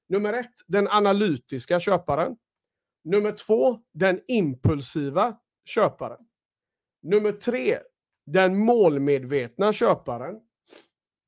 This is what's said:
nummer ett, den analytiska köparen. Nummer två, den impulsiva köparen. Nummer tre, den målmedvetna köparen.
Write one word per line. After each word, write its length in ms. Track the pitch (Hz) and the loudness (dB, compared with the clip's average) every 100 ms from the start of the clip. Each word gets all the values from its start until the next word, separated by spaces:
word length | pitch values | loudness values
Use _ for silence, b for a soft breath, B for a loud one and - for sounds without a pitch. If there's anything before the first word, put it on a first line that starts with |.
| _ | _
nummer 240 | 190 208 | -2 -2
ett, 200 | 233 233 _ _ | -4 -8 _ _
den 220 | 196 202 | -2 2
analytiska 920 | 208 202 202 214 135 - 131 - 175 | 2 4 2 2 -2 -6 -12 -2 -2
köparen. 560 | 190 180 - 143 247 240 _ _ _ _ _ _ | 0 -2 0 -2 -2 -6 _ _ _ _ _ _
Nummer 280 | 156 202 208 | -2 0 0
två, 460 | 208 - 220 262 233 _ | -6 0 2 2 0 _
den 260 | 151 185 381 - | -2 0 0 -2
impulsiva 1080 | 240 156 127 - 147 127 156 139 156 233 214 _ _ | 0 0 0 0 0 -4 -6 -4 -2 -2 -4 _ _
köparen. 540 | - 226 190 - 117 120 _ _ _ _ _ _ _ _ | -6 0 0 0 -12 -12 _ _ _ _ _ _ _ _
Nummer 300 | 156 208 208 | -2 0 0
tre, 460 | 208 - 254 240 139 - _ _ _ - | -4 -4 -2 -2 -4 -6 _ _ _ -4
den 320 | 180 185 196 | 0 2 2
målmedvetna 1120 | 220 240 180 143 143 139 127 143 120 - 202 | 2 4 4 2 0 0 0 -4 -4 -2 -2
köparen. 600 | 208 226 165 - 120 139 320 _ _ B B B _ _ _ | 2 0 0 -4 -10 -10 -14 _ _ B B B _ _ _